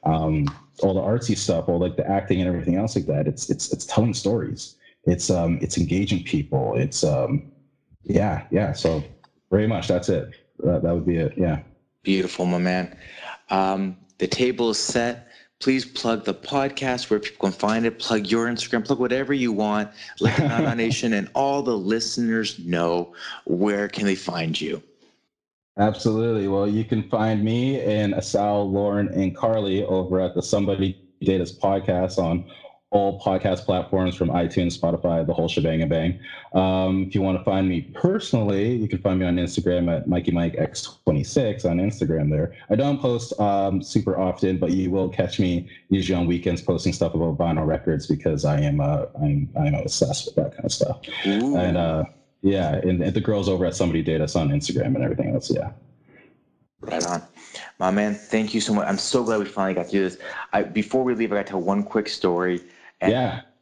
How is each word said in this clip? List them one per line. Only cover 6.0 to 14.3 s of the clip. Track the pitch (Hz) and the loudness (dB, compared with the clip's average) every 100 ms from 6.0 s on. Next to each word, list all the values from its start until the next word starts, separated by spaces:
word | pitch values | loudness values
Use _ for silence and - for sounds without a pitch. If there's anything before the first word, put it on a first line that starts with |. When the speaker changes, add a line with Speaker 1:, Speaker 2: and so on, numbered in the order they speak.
| 101 95 82 | 0 -2 0
Speaker 1:
people. | 78 71 69 58 52 | -2 0 -2 0 0
It's, | 69 - 78 | -2 0 0
um, | 69 - 143 - - _ _ _ _ | 2 0 -2 -4 -20 _ _ _ _
yeah, | - 98 101 - - | -4 0 0 -2 -2
yeah. | 90 104 | 0 0
So | 73 82 80 73 - _ _ _ | 0 -2 -2 -6 -16 _ _ _
very | 95 107 | 2 2
much | 107 - | 0 0
that's | 104 - | -2 2
it. | 87 - - _ _ | -2 -2 -14 _ _
That, | - 85 | 0 2
that | 82 | 2
would | 85 80 | 0 0
be | 85 | 0
it. | 76 - | 0 0
Yeah. | 87 76 - - _ _ | 0 0 -6 -20 _ _
Speaker 2:
Beautiful, | - 98 90 - 90 | 0 0 0 -2 0
my | 90 | 0
man. | 90 90 90 - - - - - _ | 0 0 -4 -10 -20 -18 -16 -16 _
Um, | 95 95 95 98 92 - _ | 0 2 0 -2 -6 -18 _
the | |
table | 92 | -4